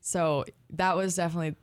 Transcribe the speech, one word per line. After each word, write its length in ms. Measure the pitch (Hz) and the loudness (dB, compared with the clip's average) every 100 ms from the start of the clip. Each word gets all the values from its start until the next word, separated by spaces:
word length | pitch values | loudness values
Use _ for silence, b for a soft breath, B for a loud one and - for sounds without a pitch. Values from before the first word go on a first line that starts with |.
So 460 | - 180 160 143 - - _ | -4 0 2 2 -2 -12 _
that 260 | 156 185 180 | 0 2 2
was 180 | 190 | 0
definitely 400 | 175 170 170 160 - | 0 -2 -2 -4 -6